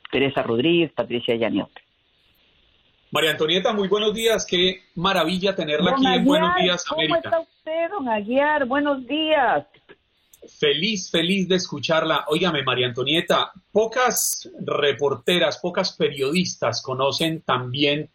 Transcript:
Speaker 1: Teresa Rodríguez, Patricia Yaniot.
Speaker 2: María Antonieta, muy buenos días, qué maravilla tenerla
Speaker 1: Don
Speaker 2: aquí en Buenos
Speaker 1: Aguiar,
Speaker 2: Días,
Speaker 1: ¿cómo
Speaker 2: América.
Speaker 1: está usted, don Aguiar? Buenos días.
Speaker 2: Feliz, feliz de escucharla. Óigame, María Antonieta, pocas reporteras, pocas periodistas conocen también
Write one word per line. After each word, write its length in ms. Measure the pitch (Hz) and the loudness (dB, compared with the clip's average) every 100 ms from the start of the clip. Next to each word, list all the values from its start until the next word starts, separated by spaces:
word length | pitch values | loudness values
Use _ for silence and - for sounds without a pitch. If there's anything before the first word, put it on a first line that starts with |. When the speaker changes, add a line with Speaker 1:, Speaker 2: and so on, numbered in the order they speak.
| - | -4
Speaker 1:
Teresa 300 | 131 135 135 | 0 0 0
Rodríguez, 500 | 120 117 156 170 160 | 0 0 2 2 2
Patricia 420 | - 117 120 120 117 | -2 -4 -4 -2 0
Yaniot. 340 | 107 101 - - _ _ _ _ _ _ _ _ _ _ _ _ - | 0 -2 -4 -10 _ _ _ _ _ _ _ _ _ _ _ _ -6
Speaker 2:
María 200 | 151 156 | 0 0
Antonieta, 420 | 151 160 185 240 | 0 0 2 0
muy 160 | 214 190 | 0 0
buenos 240 | 208 214 | 0 0
días, 300 | 220 226 202 - | 0 2 0 0
qué 320 | 180 185 190 _ 175 | 0 0 -2 _ -4
maravilla 580 | 190 185 160 185 196 | 0 2 0 0 0
tenerla 380 | 190 151 151 190 | 0 -2 0 2
Speaker 1:
Don 160 | 262 196 | 2 2
Speaker 2:
aquí 80 | 247 | 4
en 80 | 254 | 4
Buenos 240 | 302 330 | 4 4
Speaker 1:
Aguiar, 120 | 359 | 2
Speaker 2:
Días, 220 | 349 - - | 0 0 -4
Speaker 1:
¿cómo 160 | 311 | -2
Speaker 2:
América. 180 | 320 330 269 | 0 0 0
Speaker 1:
está 140 | 330 | -4
usted, 480 | 330 _ 320 330 339 | -4 _ -6 -4 -2
don 180 | 403 247 | -4 -4
Aguiar? 560 | 220 208 262 294 302 247 | -4 0 2 2 2 0
Buenos 400 | 277 294 269 240 | 0 0 -2 -2
días. 640 | 302 311 302 233 151 - _ _ - _ _ _ - - - | -2 0 2 2 0 -4 _ _ -20 _ _ _ -20 -16 -2
Speaker 2:
Feliz, 540 | 147 143 214 202 - | 0 0 -2 -4 -2
feliz 380 | 170 170 196 175 | -2 0 0 0
de 80 | 185 | 0
escucharla. 640 | - 143 143 160 160 147 - | -2 -6 0 0 2 0 0
Óigame, 340 | 160 180 147 | 0 0 0
María 240 | 131 123 123 | 0 0 0
Antonieta, 640 | 123 135 160 - 151 - - _ | -2 0 0 2 0 0 -8 _
pocas 760 | 202 220 254 247 - - - - 294 | 0 0 2 0 0 -2 -4 -10 -10
reporteras, 960 | - 147 143 117 143 - - 175 156 - | -4 0 0 2 0 0 0 2 2 -2
pocas 340 | 175 185 185 - | -4 -2 -4 -2
periodistas 840 | 151 139 196 180 170 - 120 113 | -2 0 -2 0 -2 -2 -4 -4
conocen 600 | - 131 139 139 160 160 | -6 -2 -2 0 -2 -4
también 680 | - 127 123 139 147 147 147 | -4 -4 -2 0 0 0 -4